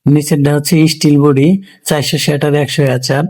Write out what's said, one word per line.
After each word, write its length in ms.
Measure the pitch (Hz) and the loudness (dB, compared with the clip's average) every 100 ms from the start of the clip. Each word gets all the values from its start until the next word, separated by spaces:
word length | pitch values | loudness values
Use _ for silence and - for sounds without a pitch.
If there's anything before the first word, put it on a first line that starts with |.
| 139 | 0
নিচেরটা 480 | 147 147 151 143 | 0 0 0 0
হচ্ছে 340 | 147 147 160 160 | 0 0 2 2
স্টিল 320 | - 156 147 | 0 2 2
বডি, 420 | 147 135 143 196 - - | 2 2 2 0 -4 -12
চারশো 340 | - 151 127 147 | -6 -4 -2 -4
সেটার 360 | - 143 147 | -2 -2 0
একশো 280 | 147 135 - | -2 -2 0
হ্যাচার। 420 | 135 127 127 139 | 0 0 -2 -2